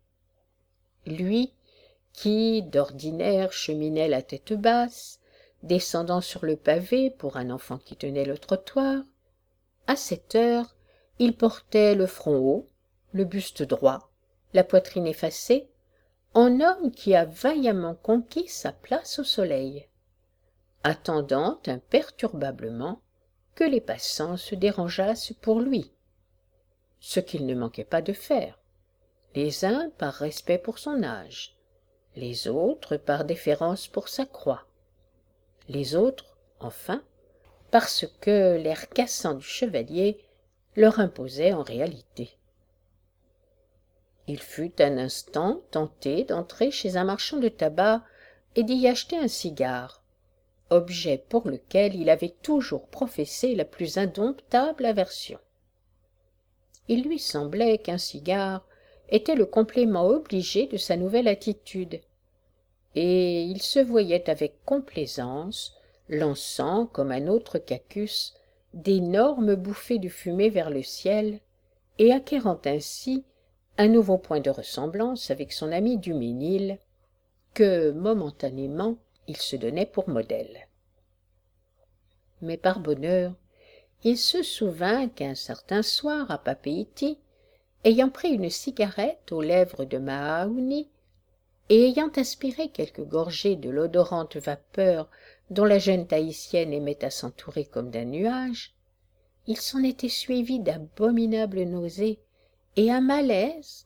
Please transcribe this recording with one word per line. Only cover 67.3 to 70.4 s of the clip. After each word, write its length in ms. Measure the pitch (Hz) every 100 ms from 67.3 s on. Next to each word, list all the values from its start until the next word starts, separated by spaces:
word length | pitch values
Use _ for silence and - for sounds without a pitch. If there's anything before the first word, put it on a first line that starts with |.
| 226 - -
Cacus, 760 | - 127 - 202 214 - - - _ _ _
d'énormes 840 | 170 190 190 175 190 269 262 214
bouffées 440 | 196 185 202 - 233
de 100 | 180
fumée 420 | - 185 175